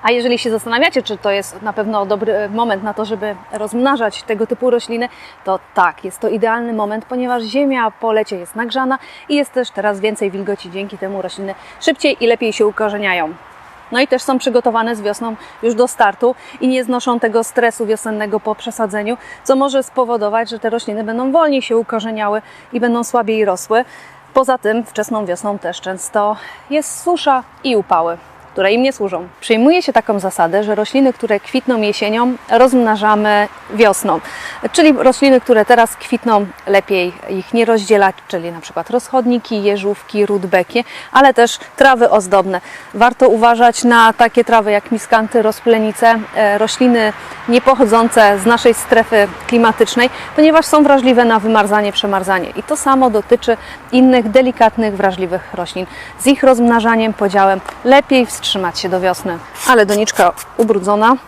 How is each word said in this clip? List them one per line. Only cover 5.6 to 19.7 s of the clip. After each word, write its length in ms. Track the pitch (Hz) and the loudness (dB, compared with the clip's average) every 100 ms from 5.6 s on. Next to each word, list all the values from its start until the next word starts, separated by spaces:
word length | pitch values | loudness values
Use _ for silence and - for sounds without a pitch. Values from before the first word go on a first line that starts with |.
| _ | _
tak, 300 | - 180 160 | 0 0 -2
jest 160 | 190 - | -14 -8
to 80 | 220 | -6
idealny 440 | 220 226 226 233 | -2 -2 -2 -4
moment, 320 | 220 208 214 | -6 -6 -6
ponieważ 380 | - 254 247 247 | -8 -8 -4 -4
ziemia 480 | 226 247 285 262 220 | -4 -2 -2 -2 -4
po 220 | - 226 | -4 -2
lecie 240 | 220 214 190 | -2 -2 -8
jest 200 | 175 220 | -12 -10
nagrzana 420 | 233 262 262 269 - - - | -6 -4 -4 -4 -8 -20 -4
i 80 | 294 | -4
jest 160 | 269 | -2
też 180 | 254 240 | -4 -6
teraz 300 | - 208 202 | -4 -4 -2
więcej 300 | 214 214 202 | -4 -4 -6
wilgoci. 400 | 190 196 202 180 | -6 -8 -8 -10
Dzięki 280 | 180 202 196 | -14 -14 -10
temu 240 | 190 196 | -10 -8
rośliny 320 | 185 - 196 190 - - | -10 -10 -12 -12 -18 -4
szybciej 440 | - 294 302 262 | -2 0 -2 0
i 20 | 233 | 0
lepiej 260 | 233 233 | 0 -2
się 140 | 208 214 | 0 -2
ukorzeniają. 680 | 208 214 208 202 180 156 170 - - - - - | 0 -6 -4 -4 -2 -4 -8 -20 -20 -20 -20 -6
No 80 | 240 | -2
i 80 | 285 | 0
też 140 | 254 | -2
są 160 | - 254 | -2 -2
przygotowane 580 | 262 208 247 226 226 226 | 0 0 0 -2 -4 -4
z 60 | |
wiosną 340 | 202 202 233 220 - - | -6 -6 -8 -10 -16 -6
już 120 | 226 | -4
do 140 | 226 247 | 0 -2
startu 460 | - 214 196 240 254 - - | 2 0 2 -2 -2 -12 -4
i 80 | 254 | -2
nie 160 | 254 | -2
znoszą 360 | 240 247 254 240 | -2 -4 -2 -2
tego 240 | 233 220 | 0 -2
stresu 420 | 226 - 240 - 214 | -2 -2 -2 -2 -4
wiosennego 540 | 220 226 214 208 208 | -4 -4 -6 -6 -6
po 140 | 214 | -6
przesadzeniu, 640 | 214 - 220 220 208 208 247 - - | -8 -10 -6 -6 -4 -6 -8 -10 -18
co 120 | - 269 | -2 0
może 260 | 277 | 0